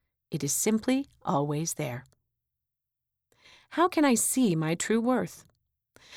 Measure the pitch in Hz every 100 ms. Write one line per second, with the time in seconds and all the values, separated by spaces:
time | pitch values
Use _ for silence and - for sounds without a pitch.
0 | _ _ _ 156 143 - 214 220 254 262
1 | 277 _ - 156 147 147 165 - 143 123
2 | - _ _ _ _ _ _ _ _ _
3 | _ _ _ _ _ - _ 294 359 330
4 | 285 226 - 262 233 160 156 170 - 226
5 | 233 247 - - - _ _ _ _ _
6 | -